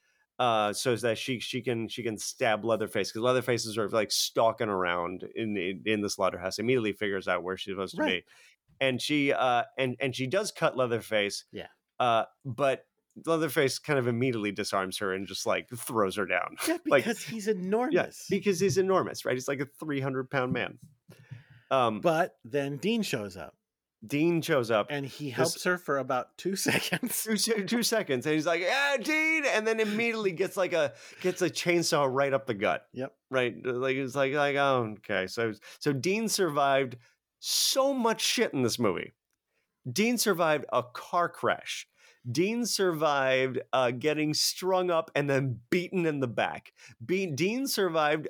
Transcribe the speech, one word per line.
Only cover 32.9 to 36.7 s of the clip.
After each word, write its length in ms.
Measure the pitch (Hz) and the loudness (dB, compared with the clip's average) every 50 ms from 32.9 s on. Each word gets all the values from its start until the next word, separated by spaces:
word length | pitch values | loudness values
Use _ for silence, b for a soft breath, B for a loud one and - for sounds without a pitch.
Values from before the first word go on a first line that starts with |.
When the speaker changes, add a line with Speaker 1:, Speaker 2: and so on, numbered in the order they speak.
| - | -10
Speaker 2:
Yep. 220 | 127 127 - - _ _ - | -8 -8 -8 -10 _ _ -4
Speaker 1:
Right? 240 | 131 131 123 120 107 85 - | 0 0 0 0 0 -4 -4
Like, 320 | 127 123 123 131 135 127 | -4 -2 0 0 0 0
it's 180 | 135 139 127 117 | 0 -2 -2 0
like, 180 | 143 139 135 139 | 0 0 2 2
like, 220 | 151 143 143 139 | 2 2 2 2
"Oh, 380 | 143 143 135 131 127 117 107 107 101 | 2 2 4 4 2 2 0 -4 -8
okay." 280 | - - 104 95 92 | -6 -4 -2 -2 -2
So, 260 | 92 - - 117 113 107 B B B B B | -2 -2 -2 -2 -2 -2 B B B B B
so 120 | - 147 143 | -2 0 0
Dean 360 | 135 120 185 196 220 226 208 | 0 2 0 0 0 0 0
survived 680 | - - 196 165 143 147 143 139 | 0 0 0 0 2 2 4 4